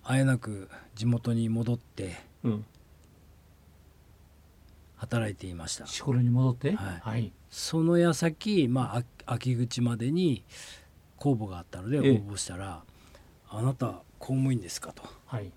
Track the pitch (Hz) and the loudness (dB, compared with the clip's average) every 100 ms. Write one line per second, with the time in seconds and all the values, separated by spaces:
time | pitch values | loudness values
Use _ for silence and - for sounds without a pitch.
0 | - 131 135 123 110 101 95 - - 104 | 2 2 4 2 -2 -10 -12 -18 -18 -2
1 | 117 120 120 117 113 113 117 120 - - | 2 2 2 0 2 0 0 -2 -4 -10
2 | 95 85 - - 131 107 104 - - - | -8 -10 -18 -4 -2 -2 -6 -20 -20 -20
3 | - - - - - - - - - - | -20 -20 -20 -20 -20 -20 -20 -20 -20 -20
4 | - - - - - - - - - - | -20 -20 -20 -20 -20 -20 -20 -20 -20 -16
5 | - 120 104 95 92 87 82 - - - | -4 -2 -2 -6 -10 -10 -8 -10 -8 -6
6 | 143 123 120 120 131 123 139 208 98 87 | 0 2 4 4 4 2 -2 -2 -4 -6
7 | 113 113 107 - - - - 160 165 175 | -4 -4 -4 -8 -18 -10 -2 2 4 6
8 | 170 151 170 156 214 202 123 131 147 117 | 6 4 0 0 0 2 4 2 2 -2
9 | 123 - - 120 131 120 123 - 120 113 | -4 -12 -6 -2 0 0 0 0 0 0
10 | 120 170 180 113 - - - - - - | 0 2 2 0 -6 -20 -18 -20 -20 -20
11 | - - 143 120 104 87 85 90 98 143 | -20 -2 0 0 -2 -10 -12 -10 -2 2
12 | 135 117 101 101 - 90 98 80 - - | 6 4 2 -8 -8 -8 -10 -12 -16 -20
13 | - - - - - 107 123 131 117 92 | -20 -20 -20 -20 -12 -2 -2 0 -4 -6
14 | - - - 131 135 123 85 - - - | -18 -16 -4 0 2 0 -2 -10 -12 -14
15 | - - - 120 98 | -18 -20 -10 -8 -8